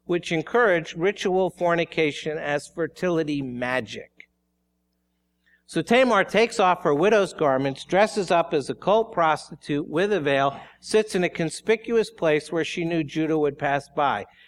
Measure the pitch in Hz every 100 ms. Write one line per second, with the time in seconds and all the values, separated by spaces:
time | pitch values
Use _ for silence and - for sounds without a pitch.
0 | - 175 - 165 - 240 233 175 160 170
1 | 180 202 196 185 185 - 175 170 160 -
2 | 156 139 156 156 143 147 - - 160 -
3 | 185 165 151 143 131 123 123 127 107 -
4 | - _ - _ _ _ _ _ _ _
5 | _ _ _ _ _ _ - 165 - 240
6 | 254 202 185 196 233 - 185 175 165 143
7 | 196 214 185 - 151 131 139 131 - 180
8 | 208 214 170 170 165 156 127 120 - 214
9 | 220 - 165 147 - 160 - 147 - 151
10 | 208 196 143 139 139 139 - _ - 220
11 | 214 190 175 - 160 - - 220 233 233
12 | 208 - 165 151 147 165 156 - 165 170
13 | 143 160 156 156 147 143 147 139 - -
14 | 139 104 98 _